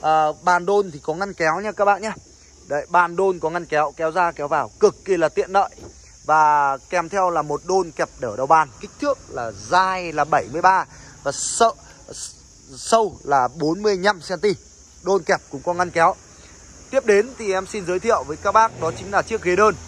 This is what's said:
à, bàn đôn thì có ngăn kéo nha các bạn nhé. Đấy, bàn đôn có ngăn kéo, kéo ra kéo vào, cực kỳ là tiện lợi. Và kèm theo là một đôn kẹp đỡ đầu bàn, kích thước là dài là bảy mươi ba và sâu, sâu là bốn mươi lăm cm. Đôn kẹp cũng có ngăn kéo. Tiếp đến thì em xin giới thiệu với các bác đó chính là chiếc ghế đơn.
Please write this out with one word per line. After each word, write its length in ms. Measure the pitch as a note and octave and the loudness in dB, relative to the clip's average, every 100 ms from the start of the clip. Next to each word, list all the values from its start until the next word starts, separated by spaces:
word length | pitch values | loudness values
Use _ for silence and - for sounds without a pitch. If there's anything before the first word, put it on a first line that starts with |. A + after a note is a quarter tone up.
à, 240 | D3+ D#3 D#3 D3+ | 2 2 2 0
bàn 240 | F3 F3 F3 | 0 2 2
đôn 240 | G3+ G3 | 0 0
thì 100 | D3 | -6
có 120 | D3 | -8
ngăn 200 | D#3+ G3+ | -6 -6
kéo 260 | F3+ D#3+ E3 | -2 -2 -2
nha 120 | G#3+ | -6
các 120 | G3 | 0
bạn 180 | G3+ G3 | 2 2
nhé. 100 | G#3+ F#3+ - - - - - | -2 -10 -16 -20 -20 -20 -8
Đấy, 200 | C#3+ - | -6 0
bàn 280 | F3 F3 E3+ | 2 2 2
đôn 220 | G3 F3+ | 0 0
có 120 | D#3+ | -4
ngăn 160 | F3 E3 | -6 -2
kéo, 260 | D3+ D3+ D3 | -2 -2 -2
kéo 140 | D#3+ | -4
ra 220 | F3 F3 | 0 -2
kéo 160 | D3+ D3 | -2 -2
vào, 220 | D#3 A2+ - | -2 -4 2
cực 240 | G#3 - | 2 2
kỳ 120 | - F3+ | -4 0
là 120 | D#3+ | 0
tiện 220 | - F3+ | 0 0
lợi. 200 | G3 F#3+ - - - - - | 0 -2 -6 -20 -20 -20 -18
Và 540 | - D#3 D3+ D3 C#3+ C3+ - | 0 4 4 4 2 -2 -4
kèm 180 | F3+ E3 | -4 -2
theo 220 | G3 F#3 | -2 0
là 120 | E3 | 0
một 180 | D3 D3 | -2 -6
đôn 260 | E3 F#3+ F3 | 0 0 0
kẹp 180 | D3+ D#3 - | -4 -6 -6
đỡ 180 | B2 G#2 | -8 -6
đầu 100 | C3+ | 2
bàn, 220 | D#3+ D3 - | 4 2 -6
kích 100 | G3+ - | -18 -6
thước 180 | C#4+ C4+ - | -4 -4 -6
là 240 | - A#2 G2 - | -10 -10 -10 0
dài 440 | F3+ F#3+ F#3 F3 | 0 2 -2 -4
là 120 | D3+ | -2
bảy 240 | D3 D3 G#2+ | 0 0 -2
mươi 100 | D3 | 2
ba 220 | F3+ F#3+ D3 - - - | 4 4 0 -12 -20 -10
và 100 | C#3 | -8
sâu, 420 | - - - A3+ - - - - - - - - - - C3 | -6 -6 2 0 0 -20 -20 -20 -16 -16 -18 -20 -20 -20 -16
sâu 420 | - A3+ G#3 - | 0 2 2 -4
là 240 | - C#3 B2 | 0 0 0
bốn 340 | C#3+ D#3 F3 | -2 -4 0
mươi 140 | G#3 F#3+ | 0 0
lăm 240 | F#3+ G#3+ D3 | 0 -2 -6
cm. 180 | F3+ G#3 F3+ - - - - | -2 -2 -2 -8 -20 -20 -12
Đôn 200 | F3 G3 | -2 -2
kẹp 180 | D#3+ F3+ - | 2 -2 -2
cũng 120 | C#3 | -10
có 120 | C3+ | -6
ngăn 160 | F3 F3+ | -4 -2
kéo. 240 | E3 E3 - - - - - - - - | 2 2 2 -12 -20 -20 -20 -20 -20 -4
Tiếp 160 | C4 A3 | -2 4
đến 240 | G3+ A#3 B3 | 2 2 -4
thì 140 | G#3+ | -4
em 140 | F#3+ F#3+ | -4 -4
xin 200 | G#3+ F3 | -8 -4
giới 140 | F#3 | -4
thiệu 220 | A3 G3+ | 0 -2
với 140 | C3 D3+ | -2 -6
các 160 | G3+ | 2
bác 280 | G#3 A3+ A#2+ | 4 4 0
đó 100 | D#3+ E3 | -6 -6
chính 120 | F3+ | -2
là 120 | G3 | -2
chiếc 200 | - A3 | -2 -4
ghế 140 | F3 F3+ | -2 4
đơn. 180 | G#3+ F3 | 4 2